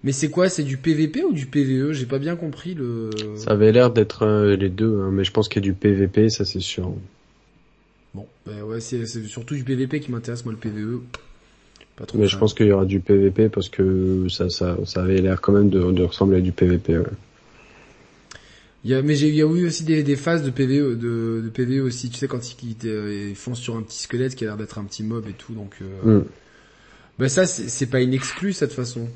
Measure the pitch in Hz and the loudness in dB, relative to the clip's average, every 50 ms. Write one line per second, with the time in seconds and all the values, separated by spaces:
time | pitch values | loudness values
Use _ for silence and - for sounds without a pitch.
0 | - 139 135 - 160 147 - 175 180 190 180 - 147 135 135 131 - 165 160 151 | -2 -4 -2 -2 -4 -2 0 2 2 2 2 -2 -4 -4 -6 -4 0 0 2 2
1 | 160 151 - 254 359 370 233 151 131 123 - 147 139 131 131 127 135 147 156 135 | 0 0 0 -2 -2 0 -2 -2 -4 -2 0 0 2 2 2 0 0 -2 -2 -4
2 | 127 120 131 135 143 160 175 170 170 156 135 - - 175 185 160 131 120 117 113 | -4 -4 -4 -4 -4 -4 -6 -6 -6 -10 -10 -10 -10 -10 -8 -6 -6 -6 -6 -6
3 | 113 110 107 107 107 107 107 107 110 113 107 104 107 110 107 123 127 120 120 120 | -6 -6 -6 -6 -8 -8 -10 -8 0 0 4 6 6 8 8 8 6 6 6 4
4 | 107 - - - 110 107 107 104 104 101 101 92 98 95 90 98 110 113 107 101 | 2 2 2 0 2 4 4 4 4 4 4 4 2 -2 0 0 0 0 2 0
5 | 95 95 98 98 98 - - 110 104 - - 104 98 98 92 95 - 104 101 95 | 0 0 0 0 0 0 0 0 0 0 0 -2 0 -2 -4 2 2 2 4 4
6 | 98 92 95 107 107 113 110 - 101 - - 98 90 - - - 92 92 78 95 | 2 2 4 4 4 4 2 -2 -4 -4 -4 -6 -8 -6 -6 -6 -6 -6 -8 -10
7 | 95 - _ _ _ _ _ _ _ _ _ _ _ _ _ _ _ _ _ _ | -12 -16 _ _ _ _ _ _ _ _ _ _ _ _ _ _ _ _ _ _
8 | _ _ - 101 107 _ _ _ _ - 104 104 104 110 113 117 113 - 131 120 | _ _ -18 -18 -18 _ _ _ _ -16 -14 -12 -10 -8 -8 -8 -8 -6 -6 -6
9 | 113 113 - 117 107 104 - - 117 - 151 139 123 127 135 127 131 127 156 151 | -6 -6 -8 -10 -10 -10 -12 -12 -10 -8 -8 -6 -4 -2 -2 -2 -2 -2 -4 -6
10 | 147 - 123 117 117 - 117 117 120 120 107 107 - 110 104 107 104 110 120 123 | -6 -6 -8 -8 -6 -8 -10 -8 -8 -10 -10 -8 -8 -8 -6 -6 -6 -6 -6 -8
11 | 123 120 - - - - - _ _ _ _ _ _ _ _ _ - _ _ - | -10 -14 -20 -20 -20 -20 -20 _ _ _ _ _ _ _ _ _ -20 _ _ -18
12 | - - - 110 107 95 - - 110 107 - - 110 104 101 98 95 95 98 98 | -14 -4 2 2 2 2 4 2 2 2 4 4 6 6 6 6 4 2 0 -2
13 | 90 - 101 98 98 98 98 104 110 107 - 101 92 - - - 95 95 95 92 | 2 4 4 6 6 4 4 4 2 2 2 -2 -6 -4 -2 0 2 2 4 2
14 | 92 92 95 92 92 90 87 - 92 90 - - 92 90 87 90 101 - - 92 | 2 2 2 0 0 -2 -2 -2 -4 -4 -2 -2 -2 -2 -2 -2 -4 -4 -4 -2
15 | 90 92 95 95 92 95 92 90 - - 101 101 101 101 92 95 90 90 92 90 | 0 2 2 2 4 2 0 0 2 4 6 6 6 6 4 4 4 4 4 2
16 | 92 87 - - 98 98 95 92 92 92 87 - 95 90 90 85 - - 82 82 | 2 0 2 2 2 4 4 4 2 0 2 2 4 4 4 2 2 0 0 0
17 | 76 - 98 - - _ _ _ _ _ _ - - - - - - _ _ _ | 0 -2 -6 -12 -16 _ _ _ _ _ _ -20 -20 -20 -20 -20 -20 _ _ _
18 | _ _ _ _ _ _ - - _ - - _ _ _ _ _ - 107 131 131 | _ _ _ _ _ _ -20 -20 _ -20 -20 _ _ _ _ _ -4 -2 0 0
19 | 139 147 151 139 147 151 151 156 151 156 165 175 180 170 160 - 160 156 160 156 | 2 2 2 2 2 2 4 4 2 4 2 2 0 0 -2 -4 -2 0 0 2
20 | 147 139 143 135 - 165 170 165 143 135 120 127 135 127 135 143 147 135 117 117 | 2 0 0 0 0 -2 0 0 0 -2 -2 0 0 2 2 2 2 0 -2 -2
21 | 117 120 117 113 113 113 113 113 113 113 113 - 127 123 131 135 135 127 120 123 | -4 -4 -2 -2 -2 -2 -2 -4 -4 -6 -4 -4 -2 0 0 0 0 -2 -4 -4
22 | - 120 120 - 139 131 - 123 120 - - - - 117 110 110 113 113 107 107 | -8 -10 -6 -6 -6 -6 -6 -8 -10 -12 -16 -14 -12 -12 -10 -8 -6 -6 -6 -6
23 | 104 104 104 101 104 101 98 92 - 127 123 120 120 - 113 113 110 110 - - | -6 -6 -6 -6 -8 -10 -10 -10 -10 -10 -10 -8 -8 -8 -8 -8 -10 -10 -12 -14
24 | - - - 120 127 131 127 127 117 107 104 104 107 - - 110 101 98 - - | -10 -6 -4 -4 -2 -4 -4 -6 -8 -8 -6 -8 -10 -10 -10 -12 -12 -12 -10 -8
25 | 110 107 113 117 107 107 92 - - - 117 110 101 98 - - 95 95 95 95 | -8 -6 -6 -6 -8 -10 -14 -16 -16 -14 -14 -12 -12 -14 -14 -16 -14 -14 -12 0
26 | 98 113 110 98 - - - - _ _ _ - _ _ _ _ _ - - - | 4 6 6 6 6 2 -10 -20 _ _ _ -20 _ _ _ _ _ -20 -20 -20
27 | _ _ _ - 131 135 - 185 185 180 - - 110 120 - - 139 117 127 135 | _ _ _ -4 -2 0 2 2 2 2 0 -6 -8 -8 -6 -6 -4 -2 0 0
28 | 135 127 131 131 131 - - - 180 202 185 - 151 139 - - 123 120 - 117 | 2 2 0 -2 -4 -6 -8 -4 -4 -4 -2 -2 -4 -4 -4 -8 -8 -8 -8 -8
29 | 117 120 - | -10 -10 -12